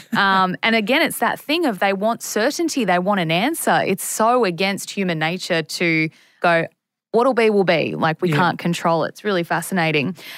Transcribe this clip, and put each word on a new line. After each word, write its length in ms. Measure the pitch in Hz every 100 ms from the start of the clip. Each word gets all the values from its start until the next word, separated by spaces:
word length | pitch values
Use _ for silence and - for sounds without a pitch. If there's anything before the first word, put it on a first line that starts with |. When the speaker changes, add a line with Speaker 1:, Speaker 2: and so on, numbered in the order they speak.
Speaker 1:
<laughs> 100 | - -
Speaker 2:
Um, 380 | 196 190 185 -
and 120 | 233 226
again, 260 | 202 277
it's 180 | 294 -
that 200 | 226 -
thing 260 | - 330 302
of 140 | 190
they 120 | 196
want 300 | 196 214 226
certainty, 640 | - 208 240 294 330 277 202
they 140 | 180
want 200 | 180 196
an 120 | 160
answer. 500 | 165 247 339 - 170 -
It's 200 | 190 -
so 400 | - 226 247 202
against 460 | 165 190 190 -
human 280 | - 185 160
nature 440 | 160 180 - 165
to 460 | 160 - 170 160 160 - _ _
go, 280 | 175 165 165 - _ _ _
what'll 200 | 220 254
be 160 | 240 220
will 140 | 208
be. 320 | 180 165 123 78
Like, 260 | 160 160
we 80 | 185
Speaker 1:
Yeah. 60 | 147
Speaker 2:
can't 240 | 175 -
control 460 | 175 170 170 165 -
it. 40 |
It's 140 | -
really 200 | 208 185
fascinating. 720 | 165 165 - 190 160 151 135 175 -